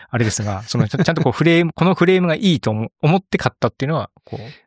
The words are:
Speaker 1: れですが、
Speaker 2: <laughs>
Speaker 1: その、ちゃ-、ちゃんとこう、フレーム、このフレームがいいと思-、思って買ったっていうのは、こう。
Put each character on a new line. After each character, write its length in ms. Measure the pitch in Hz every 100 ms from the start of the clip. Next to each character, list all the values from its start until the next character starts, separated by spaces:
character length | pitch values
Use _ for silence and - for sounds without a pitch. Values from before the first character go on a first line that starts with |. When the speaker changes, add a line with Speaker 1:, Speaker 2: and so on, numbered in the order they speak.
| - 117
Speaker 1:
れ 80 | 110
で 60 |
す 120 | -
が、 180 | 104 98
Speaker 2:
<laughs> 40 | 113
Speaker 1:
そ 100 | 120
の、 120 | 107
ち 60 | 135
ゃ-、 20 |
ち 60 | 147
ゃ 60 |
ん 20 | 160
と 80 |
こ 60 | 135
う、 20 |
フ 140 | - 160
レ 160 | 170
ー 40 | 170
ム、 60 |
こ 120 | - 175
の 100 | 180
フ 100 | 175
レ 120 | 185
ー 40 |
ム 60 | 180
が 80 | 151
い 200 | 190 147
い 40 |
と 120 | -
思-、 180 | 107 113 _
思 180 | 151 190
っ 20 |
て 160 | - 190
買 120 | 127
っ 40 | -
た 120 | 120
っ 20 |
て 140 | - 135
い 20 |
う 60 |
の 40 | 156
は、 120 | 101 _ _
こ 100 | 107
う。 40 | 113 -